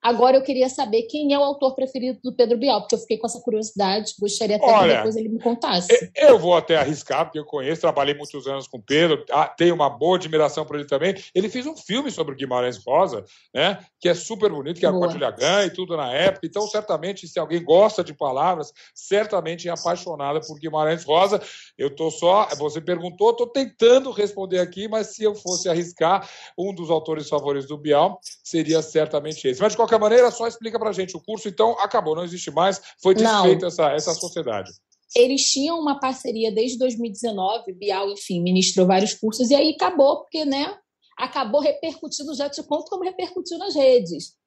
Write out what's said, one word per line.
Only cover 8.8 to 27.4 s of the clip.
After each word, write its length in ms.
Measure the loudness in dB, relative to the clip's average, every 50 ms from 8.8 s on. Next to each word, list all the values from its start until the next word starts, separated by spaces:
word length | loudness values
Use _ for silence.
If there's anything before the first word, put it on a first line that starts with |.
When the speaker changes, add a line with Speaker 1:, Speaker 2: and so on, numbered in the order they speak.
Speaker 2:
Pedro, 420 | -4 0 2 4 4 4 2 0 -2 -2
ah, 160 | 0 0 0 0
tenho 260 | 0 2 2 2 4
uma 160 | 4 0 0
boa 260 | 0 0 0 2 2
admiração 480 | 0 0 -2 0 2 2 2 0 -4 -6
por 120 | -6 -8
ele 100 | -10 -4
também. 300 | -2 -2 0 0 -2 -2 -4 -10 -4 _
Ele 140 | -2 -2 -2
fez 180 | -4 -6 -8
um 100 | -8 -10
filme 320 | -12 -8 -6 -4 -4 -4 -6
sobre 220 | -6 -6 -6 -8 -6
o 20 |
Guimarães 400 | -8 -6 -4 -2 -2 -2 -2 -4 -8 -6
Rosa, 380 | 0 2 2 2 2 -2 -8 -12 _ _ _ _ _
né, 320 | _ 0 0 0 0 -4 -12 _ _ _
que 100 | 0 0
é 60 | 0
super 340 | 0 -4 -10 -6 -2 0 0
bonito, 300 | 0 -2 -8 -8 -6 0
que 80 | 0
é 40 | 0
com 60 | 2
a 40 | 2
Speaker 1:
Boa. 100 | -2 -2
Speaker 2:
Julia 200 | -2 -2 -4 -4
Gant 340 | -4 -2 0 2 2 2 2
e 40 | 0
tudo 260 | -2 -8 -8 -6 -6
na 160 | -6 -4 -4
época. 340 | -2 2 2 0 0 0 -10
Então, 220 | -8 -4 -4 -6 -2
certamente, 580 | -4 -6 -2 -2 -4 -4 -4 -8 -10 -10 -14
se 140 | -8 -6 -6
alguém 240 | -4 -2 -4 -4 2
gosta 400 | 4 6 6 6 6 4 -2 -6
de 100 | -6 -6
palavras, 580 | _ -4 -2 0 0 0 0 0 -2 -6 -12 _ _ -20 -20 _
certamente 760 | -20 -6 0 0 0 0 0 -2 -4 -2 -4 -8 -8 -8 -8
é 40 |
apaixonada 680 | -8 -4 -4 -4 -4 -4 -6 -12 -10 -6 -4 -4 -4 -4
por 160 | -6 -8 -16 -12
Guimarães 420 | -10 -6 -2 0 0 0 0 -2
Rosa. 400 | -2 2 4 4 4 4 2 -2 -4 -8 -18 -20 -20 -20 _
Eu 160 | -6 -4 -4
tô 200 | -4 -2 -4 -4
só, 340 | -4 0 4 4 6 6 4 2 -2 -4
você 220 | -6 -6 -6 -6
perguntou, 520 | -4 -4 -4 -4 -4 -10 -2 2 2 2
tô 160 | 4 2 -2 -2
tentando 640 | 0 -2 -2 -2 _ _ 6 6 6 6 4 0
responder 480 | -4 -4 -4 -4 -4 -8 -6 -4 -2 -2
aqui, 260 | -2 -2 -4 -10 -8
mas 300 | -4 -4 -4 -4 -6 -8
se 80 | -2 -2
eu 100 | -2 -2
fosse 340 | -2 -6 -6 -6 -4 -2 -2
arriscar, 600 | 0 -2 -2 -6 -4 0 2 2 2 2 0 -8 -18 -20 -20 -18 _
um 160 | -8 -6 -6
dos 180 | -6 -8 -2 -2
autores 380 | -2 -2 0 -4 -6 -6 -4 -4
favoritos 380 | -4 -2